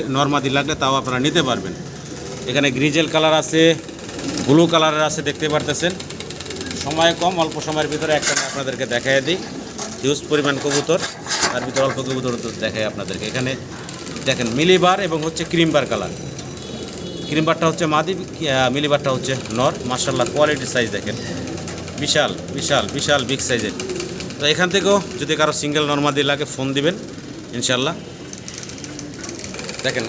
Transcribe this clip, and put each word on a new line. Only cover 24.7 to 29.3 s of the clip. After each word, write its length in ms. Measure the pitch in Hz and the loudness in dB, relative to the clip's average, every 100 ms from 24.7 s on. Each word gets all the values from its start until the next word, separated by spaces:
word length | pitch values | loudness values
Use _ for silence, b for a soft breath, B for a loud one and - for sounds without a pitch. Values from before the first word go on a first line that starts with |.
| 190 | 4
থেকেও 220 | 180 202 170 185 | 4 4 2 -4
যদি 120 | 143 151 | -2 2
কারো 140 | 156 143 | 2 2
সিঙ্গেল 220 | 147 147 147 | 0 0 2
নরমাদি 300 | 143 147 139 139 | 2 2 2 2
লাগে 140 | 143 143 - | 0 -2 -4
ফোন 120 | 135 135 | -2 2
দিবেন 200 | 147 196 - - - - - 120 | 2 0 -6 -12 -12 -12 -10 -4
ইনশাআল্লাহ। 380 | 120 127 139 170 - - - - - - - - - - - - - | 0 0 0 -4 -10 -14 -14 -12 -12 -10 -10 -10 -12 -12 -12 -10 -10